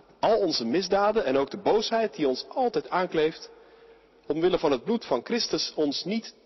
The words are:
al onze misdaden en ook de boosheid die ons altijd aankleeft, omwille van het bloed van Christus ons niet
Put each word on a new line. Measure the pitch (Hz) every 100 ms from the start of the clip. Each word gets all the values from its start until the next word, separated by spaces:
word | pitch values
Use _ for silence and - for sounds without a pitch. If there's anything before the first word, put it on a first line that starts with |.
| - -
al | 165 220
onze | 190 -
misdaden | 113 151 190 196 202 214
en | 131 135
ook | 135
de | 104
boosheid | 110 202 220 226 214
die | - 143
ons | 127 -
altijd | - 247 165 -
aankleeft, | 170 180 165 156 165 - - - - - - _ _ -
omwille | 151 165 170
van | 156
het | 131
bloed | 175 226
van | - 127
Christus | - 180 - 160 -
ons | - 151 135
niet | 165 220 - -